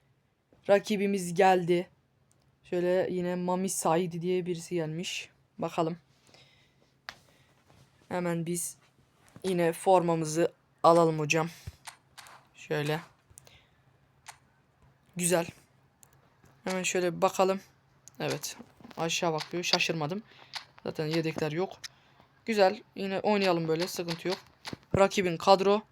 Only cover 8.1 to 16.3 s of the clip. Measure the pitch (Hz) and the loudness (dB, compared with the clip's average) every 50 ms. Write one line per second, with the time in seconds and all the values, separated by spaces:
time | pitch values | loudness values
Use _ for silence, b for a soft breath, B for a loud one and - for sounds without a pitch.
8.1 | 185 180 175 175 170 170 165 165 175 175 - - - _ _ _ _ _ _ _ | -6 -4 -4 -2 -2 -4 -4 -4 -6 -6 -6 -10 -12 _ _ _ _ _ _ _
9.1 | _ _ _ - - - - 185 185 175 170 165 170 - - 196 190 180 170 170 | _ _ _ -20 -20 -8 -4 -2 0 2 2 2 0 0 2 6 6 6 6 4
10.1 | 165 160 160 156 156 165 170 - - _ _ _ _ _ - 165 170 170 170 165 | 0 0 0 -2 0 0 0 0 -2 _ _ _ _ _ 6 8 8 8 6 4
11.1 | 156 156 151 147 160 160 156 165 165 B B B B B - - - _ _ _ | 2 0 0 0 2 0 0 -2 -6 B B B B B -20 -20 -20 _ _ _
12.1 | _ - B B B B B B _ - - - 156 151 147 147 151 165 170 - | _ -20 B B B B B B _ -18 -8 -6 -4 -4 -2 -2 -4 -4 -6 -12
13.1 | _ _ _ _ - - _ b b b b b b b b _ _ _ _ _ | _ _ _ _ -20 -20 _ b b b b b b b b _ _ _ _ _
14.1 | _ _ - - - _ _ _ _ _ _ _ _ _ _ _ _ _ _ _ | _ _ -20 -20 -20 _ _ _ _ _ _ _ _ _ _ _ _ _ _ _
15.1 | - 175 180 170 180 170 165 - - - _ _ _ _ _ _ _ _ - _ | -8 -4 0 2 2 2 0 -2 -10 -18 _ _ _ _ _ _ _ _ -20 _
16.1 | _ _ _ _ | _ _ _ _